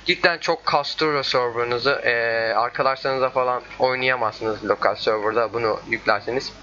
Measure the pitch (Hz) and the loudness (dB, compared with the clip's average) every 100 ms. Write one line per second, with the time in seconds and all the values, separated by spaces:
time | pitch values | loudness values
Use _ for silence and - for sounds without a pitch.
0 | - 170 180 165 - 165 - 156 143 - | -2 2 2 0 -2 -2 2 0 0 0
1 | 156 147 131 131 123 117 120 120 131 139 | 0 0 0 0 0 0 0 0 0 0
2 | 120 117 117 113 113 107 120 - 135 135 | 2 2 2 0 0 2 0 2 0 0
3 | 139 135 131 131 127 123 - - 131 127 | -2 0 0 2 0 0 -4 0 0 2
4 | 131 127 107 - 110 104 101 104 98 104 | 0 2 0 -2 -4 -2 -2 2 0 0
5 | 117 110 104 110 110 113 113 101 - 113 | 0 0 0 0 0 0 0 -2 -4 -4
6 | - 101 - 131 - - | 0 0 0 -4 -6 -12